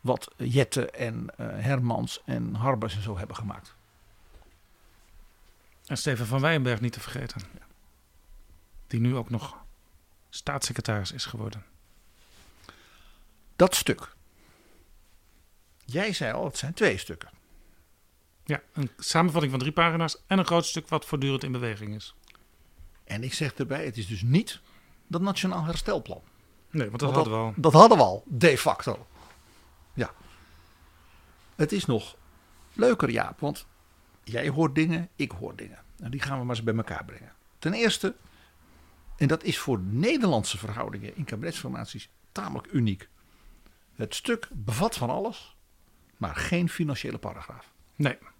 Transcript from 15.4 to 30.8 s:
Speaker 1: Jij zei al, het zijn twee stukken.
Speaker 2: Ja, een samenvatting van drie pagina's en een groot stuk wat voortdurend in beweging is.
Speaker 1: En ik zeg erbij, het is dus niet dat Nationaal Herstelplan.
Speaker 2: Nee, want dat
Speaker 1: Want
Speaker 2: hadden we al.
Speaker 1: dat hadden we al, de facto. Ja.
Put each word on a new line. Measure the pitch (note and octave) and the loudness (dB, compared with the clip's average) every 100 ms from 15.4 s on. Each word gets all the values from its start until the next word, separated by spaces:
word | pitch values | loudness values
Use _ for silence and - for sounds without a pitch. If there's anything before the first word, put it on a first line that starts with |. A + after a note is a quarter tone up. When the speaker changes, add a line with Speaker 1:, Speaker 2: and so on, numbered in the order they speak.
| _ _ _ _ | _ _ _ _
Speaker 1:
Jij | - C3+ G#3+ | -8 -4 -2
zei | F#3 A#2+ | -2 -2
al, | A2 | -2
het | D#3 - | -4 -4
zijn | C3+ | -6
twee | E3+ G3+ G2 | 2 2 2
stukken. | - D#2 - - _ - - - - _ _ _ _ _ | -6 -12 -14 -20 _ -20 -20 -20 -20 _ _ _ _ _
Speaker 2:
Ja, | - D3 - | -6 -6 -6
een | - C3+ - | -6 -6 -6
samenvatting | - E3 E3+ D#3 D3 | -2 2 4 2 0
van | C3 | -2
drie | B2+ | -2
pagina's | D#3 E3+ E3 E3 - - | 2 2 4 -2 -4 0
en | F#3+ | 2
een | - | 4
groot | E3+ E3 | 2 2
stuk | E3 - | -4 -2
wat | D#3 | -4
voortdurend | - D3 C#3 C3+ | -2 -2 0 0
in | C#3 | -2
beweging | B2+ A#2+ G#2 G#2+ | -4 -4 -6 -8
is. | G#2+ - - - - _ _ - - - - | -10 -12 -20 -20 -20 _ _ -20 -20 -20 -20
Speaker 1:
En | - G#2 | -12 -8
ik | B2+ | -6
zeg | - D3+ | -2 -4
erbij, | - C3+ C3+ | -2 -4 -4
het | D3+ A2+ | -4 -6
is | F#2+ | -6
dus | G#2+ | -2
niet | A2+ D3+ - - - - - - _ | 4 4 4 -8 -18 -20 -20 -20 _
dat | E3+ | -2
Nationaal | G3 F#3+ F#3 F3+ | 0 0 0 0
Herstelplan. | D#3+ E3+ - F#3+ - - - - _ - - | -2 -2 -2 -2 -4 -14 -14 -20 _ -20 -6
Speaker 2:
Nee, | D#3+ A2+ | -4 -2
want | A#2 | -2
dat | C#3 | 2
Speaker 1:
Want | C3+ D#3 | 2 2
Speaker 2:
hadden | |
we | A2 | 0
al. | A2+ G#2 | -2 4
Speaker 1:
dat | D#3 | 8
hadden | D#3 A3+ G#3 | 12 12 12
we | |
al, | A2 F#2+ - | 8 4 -4
de | C3 E3+ C3 | 4 6 6
facto. | D3+ - - G#2+ - - - - - - - - - | 2 0 -4 -6 -10 -20 -20 -20 -20 -20 -20 -20 -14
Ja. | - A#2 - - - - - - - | -6 -6 -8 -20 -20 -20 -20 -20 -20